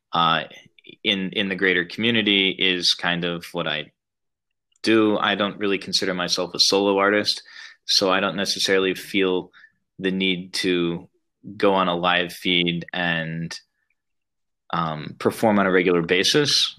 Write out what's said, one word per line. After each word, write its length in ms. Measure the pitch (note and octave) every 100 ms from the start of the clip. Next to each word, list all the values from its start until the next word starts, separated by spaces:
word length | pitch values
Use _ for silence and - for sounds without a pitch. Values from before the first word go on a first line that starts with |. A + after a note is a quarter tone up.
| _
uh, 300 | E2+ E2 D#2+ - - - _ - -
in, 260 | A2 G2 F#2+
in 180 | G2+ G2
the 60 | F#2
greater 300 | F#2+ F2+ E2+
community 640 | - A2+ A#2 G#2 G2+ F#2+
is 440 | - F#2 F2+ E2+
kind 300 | - F2+ F2
of 220 | F2 E2+ -
what 140 | F2 D#2+
I 240 | D2+ D2 _ _ _ _ _ _ _ _ _
do. 360 | - A2+ G#2+ G#2
I 180 | G#2 G2+
don't 220 | G2+ F2
really 200 | G2+ F#2+
consider 360 | - F#2 F#2+
myself 400 | F2+ F2 - F2
a 60 | -
solo 380 | - G2 G2+ G2
artist, 460 | G2 G#2 G#2 - - - - - -
so 260 | - F#2+
I 80 | F#2
don't 160 | G2 F2+
necessarily 600 | F#2+ - - F#2+ F#2+ F2+
feel 560 | - G2+ F#2 F2+ F#2 - - _ _ -
the 120 | F#2
need 420 | F#2+ F#2+ F2+ F#2 -
to 520 | F#2+ F2+ F2 E2+ - _ _ _ - G2
go 200 | G2+ F#2+
on 120 | F2+
a 80 | F2
live 380 | F2+ F2 F2
feed 520 | - F#2+ F2+ F2 E2+ -
and, 640 | F2+ F2 E2 D#2+ E2 E2 - - _ _ _ _ _ _ _ _ _ _
um, 440 | F2 E2 D#2 D#2 -
perform 400 | A2+ - A2+ G#2
on 80 | F#2+
a 40 |
regular 300 | F#2 F2+ F2
basis. 760 | D#2+ F2+ F#2+ D3+ C#3+ - -